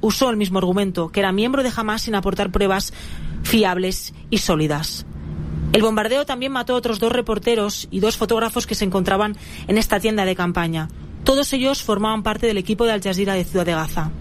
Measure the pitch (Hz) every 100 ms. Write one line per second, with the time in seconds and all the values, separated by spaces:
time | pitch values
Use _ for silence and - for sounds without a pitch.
0 | 220 - 262 220 202 190 180 185 196 180
1 | 165 - 196 190 226 277 254 226 214 220
2 | 233 208 190 196 202 190 202 190 - -
3 | - - - - - 226 196 180 185 185
4 | - - - 208 - 160 156 147 160 -
5 | - - - - - - - 220 220 220
6 | 214 262 285 254 262 262 247 247 240 214
7 | 226 240 233 208 220 233 208 - - 190
8 | 208 - 208 226 226 240 - 214 196 190
9 | 185 196 214 208 - - - 208 220 208
10 | 214 214 190 185 175 180 170 165 160 -
11 | - - - 269 285 269 262 277 - 208
12 | 214 220 214 214 233 202 185 208 233 214
13 | 196 185 196 190 175 185 175 160 156 -
14 | 156 151